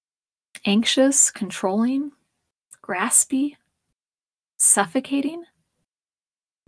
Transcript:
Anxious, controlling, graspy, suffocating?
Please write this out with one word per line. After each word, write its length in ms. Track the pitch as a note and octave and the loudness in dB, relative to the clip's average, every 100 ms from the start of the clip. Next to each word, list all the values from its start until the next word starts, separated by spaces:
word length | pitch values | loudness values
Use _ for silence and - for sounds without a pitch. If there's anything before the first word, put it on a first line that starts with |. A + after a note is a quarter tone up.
| _ _ _ _ _ - - | _ _ _ _ _ -8 0
Anxious, 640 | G3+ A#3 - C4+ C#4 - | 0 2 2 4 4 2
controlling, 840 | - F#3 - F#3+ G3+ A#3+ C4+ C#4+ - _ _ _ _ _ - | 0 -8 -4 -2 0 0 -2 -4 -10 _ _ _ _ _ -18
graspy, 720 | - F3+ A#3 - - C4 C#4+ - _ _ _ _ _ _ _ _ _ - | -10 -4 0 2 2 0 -2 -6 _ _ _ _ _ _ _ _ _ 0
suffocating? 880 | - D#4 D4 C4+ C4 C#4 C#4+ E4+ E4+ _ _ _ _ _ _ _ _ _ _ _ | 2 4 2 -2 -2 -4 -4 -8 -14 _ _ _ _ _ _ _ _ _ _ _